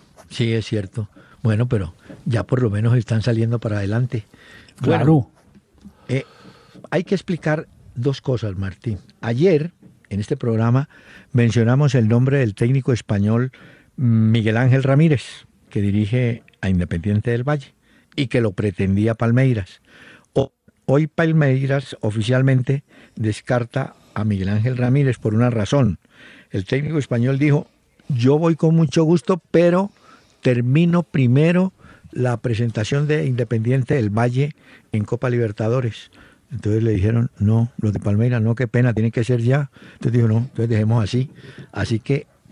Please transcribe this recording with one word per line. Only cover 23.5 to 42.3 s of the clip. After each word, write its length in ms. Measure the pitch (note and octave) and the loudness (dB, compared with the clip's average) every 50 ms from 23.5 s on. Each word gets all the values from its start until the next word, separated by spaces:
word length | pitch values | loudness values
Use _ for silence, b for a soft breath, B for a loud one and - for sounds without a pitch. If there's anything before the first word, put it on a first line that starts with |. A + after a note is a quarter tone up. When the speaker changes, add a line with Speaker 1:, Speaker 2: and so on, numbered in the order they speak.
| B2+ B2 A#2+ A2+ - C3 C3+ - - _ _ _ - | -2 -2 -2 -4 -6 -8 -8 -8 -12 _ _ _ -6
Speaker 1:
a 100 | G2 G#2+ | -4 -2
Miguel 260 | G#2+ G#2 F#2+ F#2 G2 | -2 -2 -2 -2 -2
Ángel 280 | G#2 A2 A2 B2+ B2+ | 0 0 0 -2 -2
Ramírez 400 | A#2+ B2 B2 B2+ D3 C#3 C3+ A#2 | 0 0 2 2 2 2 0 -2
por 160 | - - A2 G#2+ | -2 -2 -2 0
una 160 | A2+ B2 B2 | 0 0 0
razón. 480 | A#2 A2+ G2+ - C#3+ C#3+ B2+ F#2 E2 - B B B B B B B B B B | 0 -2 -2 0 0 2 2 0 -2 -4 B B B B B B B B B B
El 140 | - G#2 F#2 | -8 -8 -4
técnico 340 | - - C3+ D3 C#3+ D#3+ D3+ | -4 -4 -4 -2 -4 -4 -4
español 400 | B2+ - B2 A#2 A#2+ C3 C#3 C3+ | -4 -2 -2 0 0 0 0 0
dijo, 280 | D3 D3+ C#3 D3 - - _ _ _ _ _ _ _ | 2 2 2 0 -2 -6 _ _ _ _ _ _ _
"Yo 300 | - C#3+ A#2 A#2+ C3 C#3+ | -6 -2 2 2 4 4
voy 180 | D3+ E3+ E3+ E3 | 4 2 0 0
con 200 | - E3+ D#3+ E3 | 0 2 2 4
mucho 280 | E3 E3 C#3 - E3+ D#3+ | 4 2 2 2 2 2
gusto, 380 | D#3 F3 D#3+ - - F#3+ E3 - _ | 2 2 2 0 -2 -4 -4 -2 _
pero 400 | - D#3+ F3 E3+ F3 F#3 G3 G3+ b b b b b b b b b _ | 2 4 4 4 2 0 -2 -4 b b b b b b b b b _
termino 640 | - B2+ B2 A#2+ A#2+ B2 C3+ D#3+ F3 E3+ E3+ F3 D#3+ | 0 0 0 0 0 2 2 2 4 2 2 0 0
primero 720 | - - C#3+ C3 A#2+ B2 C#3+ D#3 E3+ F3 F3+ F#3 F#3+ B B B B B B B B | -2 0 0 2 4 4 4 4 4 2 2 0 -2 B B B B B B B B
la 260 | - - B2 B2 A#2+ | -6 -4 -2 -2 -2
presentación 680 | A2+ - B2 A2+ G#2+ A#2+ A#2 A2 A#2 G#2+ - C#3 C#3+ D3+ | -2 -4 -4 -2 -2 -2 -2 -2 -4 -4 -2 -2 -2 0
de 180 | D3 D3+ D3+ D#3 | 0 0 0 -2
Independiente 720 | C3+ B2 A#2+ A#2+ - A#2+ A2+ A2 A#2+ C3 C3+ A#2+ - D#3+ | -2 -2 -2 -2 -2 -2 -2 0 0 0 0 0 0 0
del 140 | C#3 G#2+ G#2 | 0 0 0
Valle 460 | G2+ A2 A#2+ B2 A#2+ C3 C#3+ D3 b b b b b b b b | 0 0 0 0 0 -2 -2 -4 b b b b b b b b
en 140 | - A2 G#2 | -4 -4 -4
Copa 240 | - B2 A#2 - B2 | -4 -4 -4 -2 -2
Libertadores". 840 | A#2+ A#2+ A#2 G#2+ G#2 - A2 A2 A#2+ C3 A#2+ A2 G#2 - - b b b b b b b b - | -2 0 -2 -2 -4 -4 -2 -2 0 0 -2 -4 -6 -10 -16 b b b b b b b b -14
Entonces 320 | C#3 G2+ - G#2 G#2+ A2+ A2+ | -10 -6 -2 -2 0 0 2
le 80 | A2+ | 0
dijeron, 400 | G#2+ G2 F2+ A2 A#2 A#2 A#2+ B2+ - - | 0 2 2 2 2 0 0 -2 -2 0
"No, 320 | G2+ G#2 A2 A#2 A#2 A#2 - | 2 2 2 2 0 -2 -4
los 140 | - - G#2+ | -4 -2 -2
de 80 | G2 F#2+ | -2 -2
Palmeiras, 420 | - G#2 G2+ G#2 A#2 B2 B2 A#2 | -2 -2 0 0 0 0 0 0
no, 120 | G#2+ A2+ A2+ | 0 0 -2
qué 140 | A2+ B2+ | -2 -2
pena, 260 | A2+ - A#2+ B2 B2 G#2+ | -2 0 2 2 2 2
tiene 180 | A2 A2+ A#2 | 0 0 0
que 120 | - B2+ A2 | 0 -2 0
ser 180 | - B2 A#2 | 0 0 0
ya". 300 | A#2 A#2+ C3 D3 C#3 B B B B B B | 2 0 0 0 -2 B B B B B B
Entonces 200 | - - A#2+ A2+ | -6 -2 0 2
dijo, 140 | B2 A#2 | 2 2
"No, 100 | A2 G#2+ | 4 2
entonces 320 | A#2 A#2+ C3 - - A#2 A#2 | 0 -2 -4 -4 -4 -2 0
dejemos 340 | A2+ G#2+ A2 G#2+ A#2 A#2+ G#2 | 0 0 2 2 2 0 0
así". 280 | F2+ - B2 C3 - B B B B B B B B | -2 -2 -4 -4 -6 B B B B B B B B
Así 280 | - G2+ F#2+ - A2+ G#2+ | -8 -6 -4 -2 -4 -2
que 280 | - - C#3 D3+ - _ | -2 -2 -4 -4 -6 _